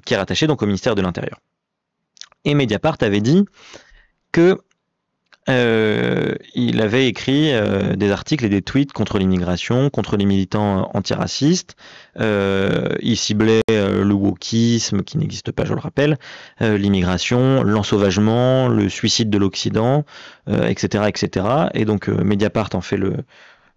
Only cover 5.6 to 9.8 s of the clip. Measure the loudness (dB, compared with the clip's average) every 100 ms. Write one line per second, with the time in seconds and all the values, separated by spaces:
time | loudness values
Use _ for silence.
5.6 | 2 4 2 2 0 0 -2 -4 -8 -4
6.6 | 0 0 2 2 0 -2 -2 0 2 2
7.6 | 0 0 0 0 0 0 -2 -2 0 0
8.6 | 0 -2 -2 -2 -2 0 2 0 0 -4
9.6 | 0 0